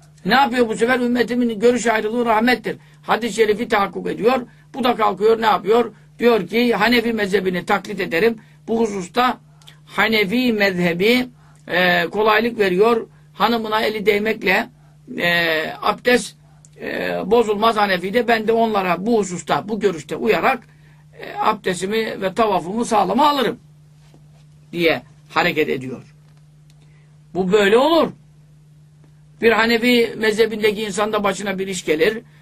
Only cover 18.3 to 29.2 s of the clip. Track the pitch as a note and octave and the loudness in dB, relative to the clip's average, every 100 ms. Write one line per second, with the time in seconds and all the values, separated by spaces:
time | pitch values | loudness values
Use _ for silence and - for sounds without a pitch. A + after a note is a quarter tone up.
18.3 | A3+ G#3+ A3+ A3+ G#3 F#3 E3+ G#3 A3+ F3+ | 0 0 0 0 0 -2 -2 0 0 -2
19.3 | F3 - D3 G3 G#3+ G3 D#3+ - D#3+ A3+ | -6 -2 -4 -4 -2 -2 -4 -8 -4 0
20.3 | E3 G#3 B3+ - - - - - - - | 0 0 -2 -8 -20 -20 -20 -20 -18 -12
21.3 | - D4+ G#3+ F#3+ F3+ F#3+ A3 A3 - F#3+ | -4 -2 -2 -4 -4 -4 -4 -4 -4 -4
22.3 | F#3 A3 F3+ E3 A3 G3+ G#3+ F#3 A3 D4 | -2 0 -2 -4 -6 -2 0 2 2 2
23.3 | C#4+ G3+ - - - - - - - - | 2 -2 -4 -12 -20 -20 -20 -20 -20 -20
24.3 | - - - - E3+ E3 B2+ - - - | -20 -20 -20 -10 0 0 0 -4 -20 -6
25.3 | D#3+ F3 D3+ D3+ C#3+ B2+ A#2 - - _ | -2 0 0 -2 -4 -8 -14 -18 -20 _
26.3 | - _ _ _ - - _ _ _ _ | -20 _ _ _ -20 -20 _ _ _ _
27.3 | E3+ F#3 G#3 G3 A3+ D4 E4 B3 - _ | -4 0 2 4 4 4 4 0 -4 _
28.3 | _ _ - _ - - - - - | _ _ -20 _ -20 -20 -20 -20 -20